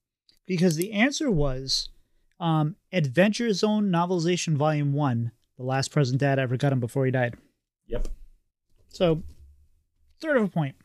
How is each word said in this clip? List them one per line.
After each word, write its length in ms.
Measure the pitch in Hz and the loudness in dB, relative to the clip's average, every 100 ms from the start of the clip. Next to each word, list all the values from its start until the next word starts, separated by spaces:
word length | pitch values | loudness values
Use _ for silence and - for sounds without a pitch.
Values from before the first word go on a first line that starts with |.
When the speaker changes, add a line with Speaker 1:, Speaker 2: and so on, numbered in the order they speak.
| _ _ _ _ - | _ _ _ _ -8
Speaker 1:
because 300 | 180 185 156 | 0 0 0
the 160 | 196 | -2
answer 380 | 208 254 285 302 | 0 0 0 0
was, 580 | 175 143 131 135 - - - _ _ _ _ | 2 0 -2 -4 -6 -6 -14 _ _ _ _
um, 360 | 170 160 151 185 _ | -2 0 0 -4 _
Adventure 600 | 185 143 123 202 208 240 | -2 0 4 2 2 -2
Zone 380 | 185 214 214 202 | 0 0 0 2
Novelization 680 | 170 175 185 160 175 - 151 | 0 0 0 0 -2 0 0
Volume 360 | 151 151 143 | 2 0 0
one, 380 | 139 147 117 117 - _ - | 0 0 0 -2 -8 _ -12
the 40 | |
last 260 | 127 135 135 | -4 -2 0
present 280 | - 131 131 | 0 0 2
Dad 180 | 139 135 | 2 2
ever 180 | 131 123 | 0 0
got 160 | 143 | 0
him 80 | 131 | 0
before 240 | 117 139 | -2 0
he 60 | 131 | 0
died. 240 | 127 120 - _ _ _ _ _ | 0 -2 -4 _ _ _ _ _
Speaker 2:
Yep. 220 | 110 - - - - _ _ _ _ _ | -4 -4 -6 -12 -20 _ _ _ _ _
Speaker 1:
So, 340 | - 180 160 - - - - _ _ _ _ _ _ | -2 0 0 -4 -18 -20 -20 _ _ _ _ _ _
third 160 | 320 277 | 0 0
of 80 | |
a 40 | 208 | 2
point. 260 | 175 143 - | 0 -2 -6